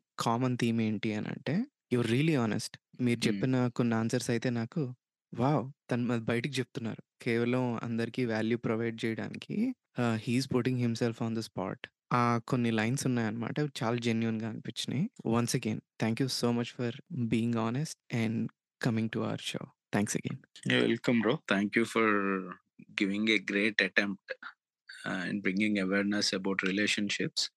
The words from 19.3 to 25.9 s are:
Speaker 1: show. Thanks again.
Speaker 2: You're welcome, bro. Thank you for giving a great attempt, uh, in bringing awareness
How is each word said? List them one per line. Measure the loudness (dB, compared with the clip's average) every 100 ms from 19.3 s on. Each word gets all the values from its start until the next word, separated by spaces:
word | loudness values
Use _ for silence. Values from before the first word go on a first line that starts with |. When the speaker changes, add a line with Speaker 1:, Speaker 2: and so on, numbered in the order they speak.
| -4
Speaker 1:
show. | -6 -8 -10 _ _
Thanks | 0 0 -2
again. | -4 -8 -12 -6 2
Speaker 2:
You're | 4 4
welcome, | 2 2 2
bro. | 2 0 0
Thank | 0 2 0
you | 0
for | 2 4 2 0 -2 -4 -14 _ -20 -12 -2
giving | 0 2 2
a | 2
great | 2 0 2 2
attempt, | 2 2 0 -4 -10 -12 -12 -18 _ _ -20 -12 -6
uh, | -4 -2
in | -2
bringing | -2 0 2 2
awareness | 2